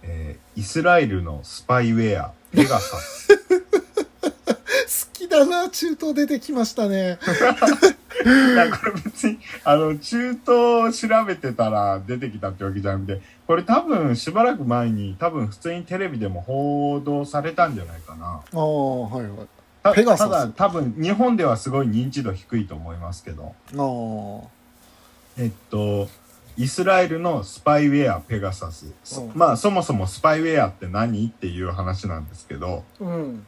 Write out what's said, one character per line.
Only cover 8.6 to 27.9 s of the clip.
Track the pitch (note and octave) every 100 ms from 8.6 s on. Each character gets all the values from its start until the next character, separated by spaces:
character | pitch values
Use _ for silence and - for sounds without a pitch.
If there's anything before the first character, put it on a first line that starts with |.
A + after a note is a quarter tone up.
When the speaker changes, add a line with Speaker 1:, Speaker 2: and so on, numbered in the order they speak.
| A3+
Speaker 1:
こ | - A#3
れ |
別 | G3+ G#3 - A#3+
に、 | A3 - -
あ | - D3
の、 | D#3 D3+
中 | - A#3 B3
東 | B3 -
を | A#3+ A#3+ A#3 A3+
調 | A3+ A3+ A3
べ | G#3+ F3
て | C3+
た | A#2 A2
ら | G#2+ G2+ G2 G2
出 | B2
て | B2+
き | G#2
た | G2+
っ |
て | F#2+
わ | G2
け | G2
じ | G2
ゃ |
な | G2
く | F#2+
て、 | F#2+ - _ -
こ | E3
れ |
多 | F3 B3
分 | E4+ A#3 D3+ A#2
し | -
ば | F#3
ら | A#3 B3
く |
前 | B2+ A#2+ A#2+
に、 | G#2+ G2+ F#2
多 | E3+
分 | D#3+ A2
普 | G2+
通 | E3+
に | F3
テ | F3 F3+
レ | F#3+
ビ | B2+
で | G2+
も | F2+
報 | F2+ C3+ C#3+ C#3+ C#3+ C#3+
道 | C#3+ C#3+
さ | C#3+ D3
れ | D3+
た | E3 E3
ん |
じ | A#2
ゃ |
な | F2 E2
い |
か | - D#2+
な。 | E2+ F2 -
Speaker 2:
あ | E3
ー、 | D#3 D3+ C3+ B2+ A#2
は | B2
い | A2
は | G2+
い。 | G#2+ _ _ _
Speaker 1:
た-、 | G3
Speaker 2:
ペ | G3+
ガ | A#3+ F#3
サ | G#3
ス。 |
Speaker 1:
た | F3 B2
だ、 |
多 | A2 G3
分 | E3+ C3+ A2+
日 | D#3+
本 | G3+ B3 A3+
で |
は | D#3 G#2+
す | -
ご | C3+
い | C3
認 | G#2+ B2+
知 | C#3+
度 | A#2
低 | G2 - A#2
い | G2
と |
思 | D#2 E2
い | E2+
ま | F2
す | F#2+
け | -
ど。 | D#2 E2 - -
Speaker 2:
あ |
ー。 | C3+ C#3 B2 A2+ A2 G#2 G#2+ A#2+ _ _ _ _ _ _ _ _ -
Speaker 1:
え | A#2+
っ | G2 _
と、 | G#2+ G#2 G#2 G2+ - _ - - -
イ | C3
ス | -
ラ | F3+ D#3+
エ | F3+
ル | D#3+
の | F3 -
ス | G2+ -
パ | - D3
イ |
ウ | D3